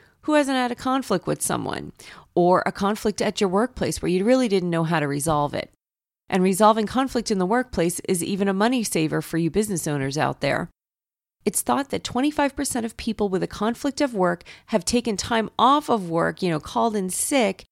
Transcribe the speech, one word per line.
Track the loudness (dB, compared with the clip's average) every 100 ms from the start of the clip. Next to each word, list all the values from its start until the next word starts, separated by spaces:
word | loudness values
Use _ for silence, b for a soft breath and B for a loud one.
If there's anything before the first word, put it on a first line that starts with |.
| b b
who | 2
hasn't | 2 2 0
had | -2
a | -2
conflict | -2 -2 0 -2 -2
with | -4
someone? | -2 -4 -4 -8 -10 -16 B B B
Or | 2 4 4 2
a |
conflict | -2 -2 0 -2 -2
at | -2 0
your | 0
workplace | 2 0 -2 -4 -2
where | 0
you | 2 4
really | 4 4
didn't | 0 0
know | 0
how | 0 0
to | -2
resolve | -2 0 0 0
it? | -4 -8 _ _ _ _ _ -4
And | 2
resolving | 2 6 6 6 0
conflict | -2 -2 -2 -2
in | 0
the | 0
workplace | 0 0 -2 -2 -2 -2
is | -2
even | -2 -2 0
a |
money | 2 2 0
saver | 0 0 0 -2
for | -2 -2
you | 0
business | 0 -2 -2 -2
owners | -2 -2 -2
out | -2 -2
there. | -2 -2 -4 _ _ _ _ _ _ _ -4
It's | -2
thought | 0 -2 -2
that | -6
twenty-five | -4 -2 0 0 0 -2
percent | -4 -4 -6
of | -6
people | -6 -2 -2
with | -2
a | -4
conflict | -2 -2 -2 -4 -2
of | -2 2
work | 0 0 B B -4
have | -2 0
taken | 0 0 -4
time | -2 -2 -2 2
off | 4 4 2
of | -2 0
work, | 0 0 0
you | -2
know, | -2
called | -2 0 0 0
in | -2
sick | -4 0 2 2 -2 -2